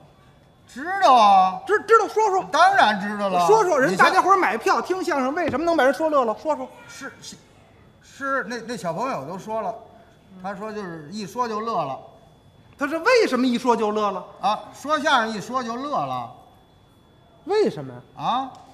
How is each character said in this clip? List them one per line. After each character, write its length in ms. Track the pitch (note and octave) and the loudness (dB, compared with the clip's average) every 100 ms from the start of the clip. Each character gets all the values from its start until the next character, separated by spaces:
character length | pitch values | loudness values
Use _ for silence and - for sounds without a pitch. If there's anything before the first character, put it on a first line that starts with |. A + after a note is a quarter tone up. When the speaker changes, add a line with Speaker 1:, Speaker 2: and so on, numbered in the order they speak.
| - _ _ _ _ _ _ | -20 _ _ _ _ _ _
Speaker 1:
知 200 | A3+ D#4 G4 | -14 -8 2
道 120 | F#4 | 6
啊。 460 | B3+ G#3 G3 F#3 F#3 - | 8 8 6 4 0 -2
Speaker 2:
知， 120 | G4 | -2
知 180 | - A4+ | 4 4
道， 80 | G4 | 4
说 220 | - G#4+ | 0 0
说。 120 | F#4 A3+ | 0 0
Speaker 1:
当 240 | D4 F4+ | 4 4
然 240 | G4 A#3+ G#3 | 6 4 4
知 200 | G3+ G#3 | -4 -4
道 100 | G3+ | -2
了。 180 | F3+ F3 | 2 4
Speaker 2:
说 160 | A4 | 4
说 160 | F#4+ D4+ | 4 2
人 140 | C4+ | 2
Speaker 1:
你 40 | F#4 | 4
像 100 | F4+ | 4
Speaker 2:
大 40 | |
家 120 | F#4 | 4
伙 80 | F4+ | 4
儿 60 | F#4+ | 4
买 180 | C#4 A3 | 2 -2
票 240 | - A3+ | 0 0
听 240 | A#3 F#4 | -2 -6
相 160 | E4+ D4 | -4 -2
声， 140 | B3+ | -2
为 160 | D#4 D#4+ | -2 -4
什 80 | B3+ | -2
么 80 | E4+ | -2
能 100 | E4 | 2
把 80 | |
人 80 | C4 | 2
说 160 | C#4 D#4+ | 2 0
乐 160 | D4 | 0
喽？ 100 | A#3 G#3+ | 0 -2
说 140 | D#4 C#4 | -4 -6
说。 100 | B3+ - - | -6 -16 -20
Speaker 1:
是， 240 | - C4+ - | -18 -18 -18
是， 160 | - - _ _ _ _ _ _ | -20 -20 _ _ _ _ _ _
是， 420 | _ - C#4 C4+ | _ -10 -4 -4
那， 120 | G3 A#3+ G#3+ | -4 -10 -10
那 60 | A#3+ | -10
小 180 | F3 | -8
朋 160 | E3 B3+ | -6 -6
友 160 | G#3 C3+ | -6 -8
都 120 | F#3 | -12
说 220 | G3+ A3 | -10 -8
了， 140 | G3 - - - _ _ _ F#3 | -8 -10 -14 -20 _ _ _ -16
他 120 | F#3 | -12
说 180 | G3 G#3+ | -12 -12
就 100 | G#3 | -10
是 260 | F#3+ E3 D3 | -10 -12 -14
一 160 | G3+ F#3+ | -12 -10
说 200 | A#3+ A#3+ | -4 -4
就 140 | G#3+ | -4
乐 240 | A3+ G#3 | -4 -4
了。 140 | C#3+ B2+ - - _ _ _ _ _ - | -4 -8 -14 -20 _ _ _ _ _ -8
Speaker 2:
他 80 | C#4+ | -6
是 100 | D#4+ | -2
为 280 | F4 B4 F4+ | 2 4 4
什 120 | B3 | 0
么 60 | |
一 140 | C4 A#3+ | 0 0
说 180 | B3+ A3+ | 0 0
就 140 | G#3+ | 0
乐 200 | G#3 G#3 | -2 -2
了？ 140 | F#3 E3+ - | -4 -10 -6
Speaker 1:
啊， 200 | F#3 G#3 - | -4 -4 -6
说 240 | - C#4 D4+ | -12 -4 -2
相 240 | C#4+ C4+ | 2 2
声 100 | A3 | 0
一 60 | A3 | -6
说 200 | E3+ B3+ | -6 -6
就 140 | A#3 | -6
乐 160 | A#3 C#4+ | -8 -6
了。 420 | B3+ C#3 B2+ A#2+ - - _ _ _ _ _ _ _ _ _ - | -6 -4 -6 -10 -16 -20 _ _ _ _ _ _ _ _ _ -4
Speaker 2:
为 220 | G#4 E4+ | 0 0
什 160 | D#3 | -2
么 80 | C3+ | -12
呀？ 80 | B2 - - | -16 -20 -10
Speaker 1:
啊？ 280 | D3+ A#3+ C4+ - - | -4 -4 -6 -12 -20